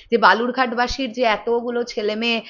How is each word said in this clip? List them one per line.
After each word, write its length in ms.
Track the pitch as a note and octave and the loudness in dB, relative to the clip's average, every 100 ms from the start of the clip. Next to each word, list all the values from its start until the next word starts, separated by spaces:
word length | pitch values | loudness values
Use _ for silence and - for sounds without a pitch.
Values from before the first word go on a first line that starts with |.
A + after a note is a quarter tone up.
| - | -2
যে 80 | A#3 | 4
বালুরঘাটবাসীর 920 | G3+ G3+ A#3+ B3 C4 A#3 B3 - C4 | 6 4 2 0 0 0 -2 -2 -6
যে 100 | A3+ | 0
এতগুলো 600 | A#3+ G#3 A#3 A#3 A#3 A#3+ | 0 0 0 -2 -2 -4
ছেলে 320 | A#3+ - G#3 | -6 -4 -4
মেয়ে, 280 | G#3+ A#3 A3+ A3 | -2 -2 -2 -4